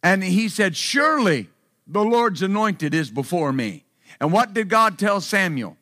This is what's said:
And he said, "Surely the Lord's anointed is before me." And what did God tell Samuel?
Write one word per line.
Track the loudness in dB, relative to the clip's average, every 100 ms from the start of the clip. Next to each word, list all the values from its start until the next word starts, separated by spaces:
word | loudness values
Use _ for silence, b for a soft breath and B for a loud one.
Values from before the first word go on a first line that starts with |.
And | 2 2
he | 2 0 0
said, | 0 0
"Surely | 0 -2 2 2 2 2 0 -4 _ _ _ _
the | -2
Lord's | 2 2 2 0
anointed | -2 0 0 -2 -2
is | -2 -4
before | -6 -4 -2 -2
me." | -2 -4 -8 _ B B B
And | 0
what | 2 0
did | -2 0
God | 2 2 2
tell | -2 -2
Samuel? | -2 -2 0 -4 -8 -12